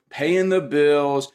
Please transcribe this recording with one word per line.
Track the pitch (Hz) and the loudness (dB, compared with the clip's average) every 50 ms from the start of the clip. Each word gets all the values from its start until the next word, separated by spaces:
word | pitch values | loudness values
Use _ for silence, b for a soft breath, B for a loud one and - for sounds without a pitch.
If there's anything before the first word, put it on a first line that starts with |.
| B B | B B
paying | - - 143 160 180 185 185 190 | -8 -4 -2 0 0 0 0 0
the | 185 185 | 0 -2
bills, | 156 123 143 147 147 147 147 147 143 139 143 139 135 - | -2 -2 0 2 2 4 2 2 0 0 -2 -4 -6 -8